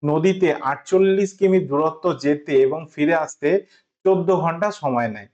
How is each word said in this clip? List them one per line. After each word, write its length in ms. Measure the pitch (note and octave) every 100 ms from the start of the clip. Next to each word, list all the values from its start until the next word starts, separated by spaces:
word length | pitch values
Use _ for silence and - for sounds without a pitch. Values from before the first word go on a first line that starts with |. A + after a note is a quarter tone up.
নদীতে 460 | D3 D3+ F3 F#3+ F3+ C#3+
আটচল্লিশ 680 | C3 C#3 - F#3 F#3+ F#3+ G3 -
কিমি 200 | G3 F#3+ D3
দূরত্ব 340 | C#3 D#3 D#3+ F3+ C#3+
যেতে 340 | C#3 D3 D3 C3+
এবং 180 | C3+ D3+ D#3+
ফিরে 240 | - D3 E3+
আসতে 260 | D#3 - C#3+ F#3+ G3 _ _ _
চোদ্দ 240 | F#3+ F#3+ E3+ F#3
ঘন্টা 320 | E3 E3 G#3 -
সময় 280 | D3 B2 A#2
নেয়। 140 | G#2 G2+